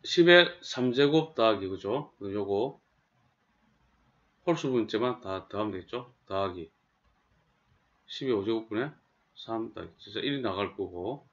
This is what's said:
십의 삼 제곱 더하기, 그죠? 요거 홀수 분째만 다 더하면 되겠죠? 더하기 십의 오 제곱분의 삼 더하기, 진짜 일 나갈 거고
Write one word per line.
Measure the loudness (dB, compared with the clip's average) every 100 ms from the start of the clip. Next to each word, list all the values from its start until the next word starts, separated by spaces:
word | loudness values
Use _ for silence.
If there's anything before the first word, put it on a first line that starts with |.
십의 | 0 4 10 10 8 -2
삼 | -10 -2 0
제곱 | 4 4 4 0
더하기, | 2 2 2 -4
그죠? | -6 -4 -6 -6 _
요거 | -8 -6 -2 -2 -2 -6 _ _ _ _ _ _ _ _ _ _ _ _ _ _ _ _ -2
홀수 | -2 0
분째만 | 0 0 -2 -2 -4
다 | -8 -10 -8
더하면 | -6 -4
되겠죠? | -6 -10 -12 -12 _ _
더하기 | -2 -2 -4 -14 _ _ _ _ _ _ _ _ _ _ _ _ _ _
십의 | -6 -2
오 | 0
제곱분의 | 0 -4 -4 -6 -6 -10 _ _ _
삼 | -20 -8 -8 -6
더하기, | -10 -14 _
진짜 | -12 -6
일 | -4 -2
나갈 | -4 -2 -4 -4
거고 | -8 -6 -8 -8 _